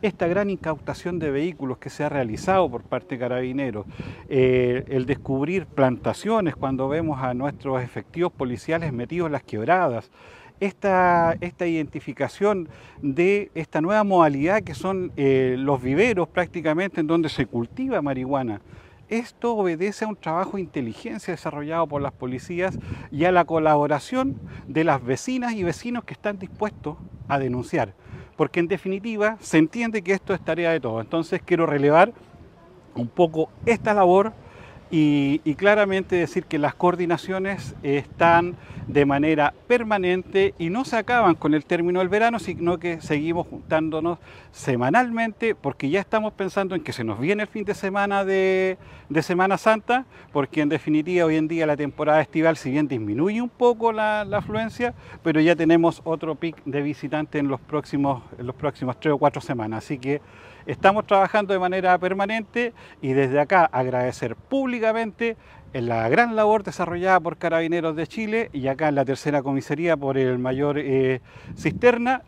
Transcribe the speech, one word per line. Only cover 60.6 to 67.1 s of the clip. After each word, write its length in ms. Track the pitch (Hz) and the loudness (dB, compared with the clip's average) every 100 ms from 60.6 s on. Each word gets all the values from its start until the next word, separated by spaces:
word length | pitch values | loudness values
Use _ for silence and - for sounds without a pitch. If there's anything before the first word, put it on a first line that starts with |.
| - | -10
estamos 400 | 139 190 208 - | 2 4 4 4
trabajando 480 | 196 190 214 202 | 4 4 2 0
de 60 | 196 | 0
manera 360 | 180 190 180 180 | 0 0 2 2
permanente 720 | 180 190 196 220 208 233 240 - - - | 2 -2 -2 -4 -4 -4 -4 -6 -20 -8
y 100 | 135 | -2
desde 260 | 131 135 143 | 2 2 2
acá 260 | 143 185 160 | 4 4 4
agradecer 720 | 127 127 127 127 - 123 113 | 2 -2 -2 -2 -4 -6 -8
públicamente 1000 | - 269 262 240 220 226 226 - 233 220 - - - | -4 -2 -2 -2 0 0 -4 -4 -4 -6 -14 -20 -10
en 160 | 135 120 | -6 -2
la 220 | 117 113 | 0 2
gran 260 | 165 240 220 | 4 2 4
labor 280 | 214 220 | 4 2
desarrollada 560 | 196 - 170 175 185 | 0 -6 -4 0 4